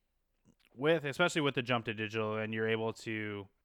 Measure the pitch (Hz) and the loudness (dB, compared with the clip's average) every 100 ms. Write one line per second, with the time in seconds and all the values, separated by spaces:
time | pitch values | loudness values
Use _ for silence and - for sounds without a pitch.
0 | _ _ _ _ _ _ _ 113 147 165 | _ _ _ _ _ _ _ -2 2 2
1 | 143 131 175 165 143 135 120 120 113 107 | 0 2 2 4 2 0 0 0 0 -4
2 | 107 113 107 110 110 110 110 110 113 - | -2 -2 0 0 -2 0 2 2 0 -4
3 | 117 110 107 101 98 _ | -6 -4 -4 -6 -10 _